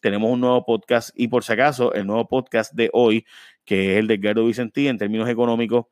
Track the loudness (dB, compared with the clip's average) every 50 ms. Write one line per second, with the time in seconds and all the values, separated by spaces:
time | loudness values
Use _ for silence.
0 | -2 -2 -2 0 0 0 0 0 0 2 2 2 2 0 -2 -2 0 0 0 0
1 | 0 -2 -6 -4 -4 0 0 -2 0 0 0 2 2 2 2 2 -2 0 0 -2
2 | -4 -2 -2 -2 -2 -2 -2 -4 -4 _ -2 -2 -2 -2 -2 -2 -2 0 2 2
3 | 4 4 4 2 -2 _ -20 -20 -20 -20 _ _ _ -2 -2 0 2 2 2 2
4 | 2 2 0 0 0 -2 0 2 0 0 0 -2 -6 -6 _ -2 -2 -2 0 -2
5 | -4 -4 -2 -2 -2 -2 0 0 0 0 2 0 -2 0 0 -2 -2 _